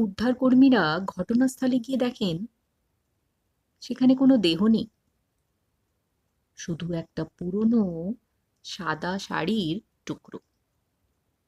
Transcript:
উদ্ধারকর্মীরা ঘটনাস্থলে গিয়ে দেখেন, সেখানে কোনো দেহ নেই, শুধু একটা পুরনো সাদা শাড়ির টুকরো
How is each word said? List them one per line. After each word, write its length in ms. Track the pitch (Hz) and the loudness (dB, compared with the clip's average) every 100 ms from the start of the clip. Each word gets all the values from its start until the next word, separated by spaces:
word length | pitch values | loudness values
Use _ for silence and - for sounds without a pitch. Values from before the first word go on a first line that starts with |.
উদ্ধারকর্মীরা 800 | 220 190 226 247 254 254 269 247 160 160 190 | 0 -2 -2 0 4 6 6 6 2 0 -4
ঘটনাস্থলে 720 | - 180 233 262 - 262 254 | -8 -2 0 0 0 -2 -2
গিয়ে 200 | 233 269 247 | -2 -4 -2
দেখেন, 320 | 262 202 165 226 _ _ _ _ _ _ _ _ _ _ _ _ _ | -2 -4 -4 -8 _ _ _ _ _ _ _ _ _ _ _ _ _
সেখানে 300 | - 247 254 262 | -12 0 2 4
কোনো 200 | 269 262 180 | 4 4 2
দেহ 140 | 165 214 220 | 2 2 2
নেই, 120 | - _ _ _ _ _ _ _ _ _ _ _ _ _ _ _ _ - | 0 _ _ _ _ _ _ _ _ _ _ _ _ _ _ _ _ -18
শুধু 280 | - 160 170 165 | -10 -8 -6 -8
একটা 220 | 165 - 160 | -8 -10 -10
পুরনো 500 | - 180 196 226 233 196 165 175 247 _ _ _ _ - | -10 -6 0 2 2 0 -4 -8 -8 _ _ _ _ -18
সাদা 480 | - 165 156 175 196 | -10 -6 -6 -4 -6
শাড়ির 560 | - 156 160 220 165 180 - _ | -6 -4 -2 -2 -2 -6 -10 _
টুকরো 360 | - 151 _ - _ _ _ _ _ _ _ _ _ _ | -14 -14 _ -20 _ _ _ _ _ _ _ _ _ _